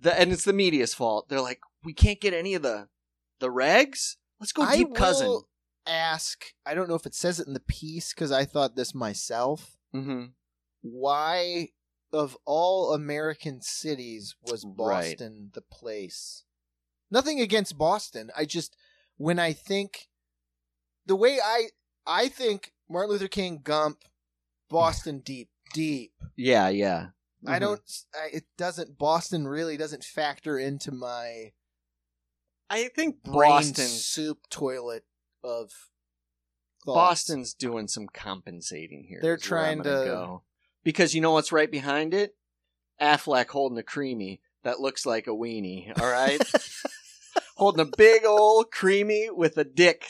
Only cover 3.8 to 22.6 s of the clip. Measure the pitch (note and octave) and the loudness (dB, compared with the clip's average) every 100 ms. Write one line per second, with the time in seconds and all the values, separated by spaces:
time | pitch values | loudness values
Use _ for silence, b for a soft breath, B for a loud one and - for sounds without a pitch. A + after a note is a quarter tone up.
3.8 | C#4 - - - _ - G#3+ - C#4+ D4 | 4 -2 -8 -10 _ -16 -8 -2 2 2
4.8 | E4 A#3+ F#3 F3 G2+ G#2+ - _ _ _ | 2 2 2 4 2 -2 -6 _ _ _
5.8 | - E3 D#3+ D#3+ - - - _ C#3+ D#3+ | -6 -2 -2 -4 -6 -10 -16 _ -8 -6
6.8 | F3+ E3 C#3+ - F3+ F3 C#3 C3+ - - | -2 -4 -6 -4 -2 -2 -6 -8 -6 -6
7.8 | D#3 D#3+ - - D3+ C3+ C#3 D3+ C3+ B2 | -6 -10 -10 -6 0 0 0 0 -2 -2
8.8 | B2 C3+ A2+ G2 - A#2 B2+ D#3 - _ | -6 -6 -6 -6 -6 -2 -2 -4 -10 _
9.8 | _ C3+ C#3 B2+ B2 _ _ _ _ _ | _ -10 -8 -8 -10 _ _ _ _ _
10.8 | A#2 B2 C#3 C#3+ D#3 F3+ F3 F3 E3 _ | -16 -4 0 0 0 -2 -2 -4 -8 _
11.8 | _ _ - D#3 C#3+ B2+ - D#3 F3+ F#3+ | _ _ -6 -4 -4 -6 -2 0 2 2
12.8 | D#3+ D3+ D3 D3 D#3 D3+ D#3 B2+ - - | 0 -2 -2 -4 -4 -6 -10 -10 -10 -8
13.8 | D#3 C#3 A#2+ A2 G2+ - A#2 A2+ G#2 F#2+ | -6 -8 -8 -14 -16 -16 -10 -8 -8 -4
14.8 | A2 F#2+ E2 D#2+ A2+ G#2+ G#2 - _ - | -2 0 -2 -6 -12 -16 -18 -20 _ -16
15.8 | A#2 G#2+ F#2 - - - _ _ _ _ | -12 -10 -12 -14 -16 -18 _ _ _ _
16.8 | _ _ - A3 C#4 D4 A3 G#3+ G3 D3 | _ _ -2 -2 0 -2 0 0 -2 0
17.8 | D#3 G3+ - A2+ A2 - D3+ E3+ - _ | 0 0 -4 -14 -12 -6 -4 -4 -8 _
18.8 | _ _ _ - D3+ F3 E3 D3+ - G3 | _ _ _ -6 -2 0 0 -2 -4 -4
19.8 | G3+ - - _ _ _ _ _ _ _ | -4 -10 -20 _ _ _ _ _ _ _
20.8 | _ _ - F#3+ A#3 A3 G#3 A#3 A3+ _ | _ _ -2 4 4 4 2 0 0 _
21.8 | _ _ - F3 B3+ - B3 G3 | _ _ -2 0 0 0 -2 -2